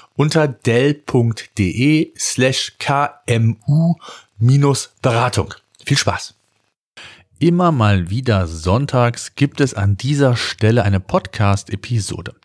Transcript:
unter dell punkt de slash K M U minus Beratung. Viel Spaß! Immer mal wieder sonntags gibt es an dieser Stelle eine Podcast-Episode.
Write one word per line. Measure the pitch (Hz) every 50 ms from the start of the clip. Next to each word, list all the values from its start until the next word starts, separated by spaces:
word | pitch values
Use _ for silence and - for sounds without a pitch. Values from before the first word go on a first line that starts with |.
| - _ _
unter | - 143 151 - 160 151 147
dell | 123 - - 123 117 123 135 147 147
punkt | 147 _ - - 127 117 117 110 - - - -
de | - 98 90 - 113 127 147 156 156 165 - - -
slash | - - - - 127 131 127 - - - - -
K | - - 139 143 143 - - - _
M | - 117 117 113 113 110 - _ -
U | 143 160 165 170 170 - - - - - - _ _
minus | - 113 123 135 143 143 139 131 131 - - _ _
Beratung. | - 131 117 117 123 123 - - 80 - - - _ _ _ _ -
Viel | - 139
Spaß! | 139 - - 87 - - - - _ _ _ _ _ _ _ _ _ _ _ _ - - - - - _ _ _ -
Immer | 147 170 170 175 180 170
mal | 160 127 110 104 101 92 85 85
wieder | 101 131 127 123 107 95 90 80
sonntags | 82 80 80 90 95 127 143 139 - 127 120 120 117 - - - -
gibt | - 139 139 - -
es | 143 127 -
an | 104 101 101 101
dieser | 95 - 135 147 143 143 127 120
Stelle | 113 - - - - 107 107 113 120 107
eine | 101 98 95
Podcast-Episode. | - - - 190 - - - - 107 101 101 98 - - 113 101 - - 123 110 92 - - - 95 - - _